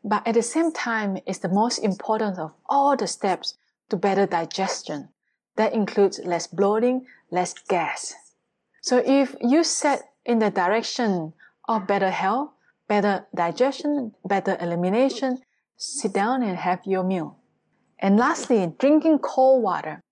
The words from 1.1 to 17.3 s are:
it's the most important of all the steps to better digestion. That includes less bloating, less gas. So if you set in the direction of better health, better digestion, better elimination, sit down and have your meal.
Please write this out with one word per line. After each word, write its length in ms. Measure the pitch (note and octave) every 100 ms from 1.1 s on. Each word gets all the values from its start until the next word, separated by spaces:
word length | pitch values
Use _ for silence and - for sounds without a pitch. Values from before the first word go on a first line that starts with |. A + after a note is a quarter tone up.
| F#3+ -
it's 140 | F#3
the 80 | F3
most 300 | F#3+ A#3 B3
important 600 | G#3+ F#3 - A3 G#3+ F3+
of 140 | D#3 _ -
all 300 | C#4 C#4 C4+
the 120 | G3+
steps 460 | - G3 F3 - - _ _ _
to 80 | F#3+
better 280 | G3+ G3
digestion. 840 | G3 F3 E3 - - - - D3 - _ _ _ _ -
That 160 | A3
includes 460 | A3 G3 - G3 -
less 220 | F3+ E3+ -
bloating, 600 | E3+ G3+ A3 B3 B3+ B3+ _ _
less 200 | F3+ F3+
gas. 600 | - - F#3 D#3+ - - - _ _ _ _ _ _
So 200 | - B3
if 300 | C4 C#4 C4+ -
you 240 | A#3+ D4
set 480 | E4 - D4 C#4 - _
in 140 | - A#3
the 120 | A#3+
direction 840 | G#3 F3+ A3 - - A3+ F3+ D#3+ - - _ -
of 200 | A3 F#3
better 220 | G3+ F#3+
health, 400 | F#3 F#3+ A#3 D4 _ _ _ -
better 400 | G#3 G3+ G3 -
digestion, 800 | - E3+ E3 B3+ C#4 D4 D4 A3+ _
better 320 | F#3+ G3 F#3+ F#3+
elimination, 760 | F3 E3+ F3+ G#3+ C4+ C4 C4 B3+ _ _ _ _
sit 360 | - - G#3
down 320 | F#3+ G#3 C4
and 120 | A3+ F3
have 240 | F3+ F3+
your 180 | G3 F#3+
meal. 340 | F#3 F#3 D3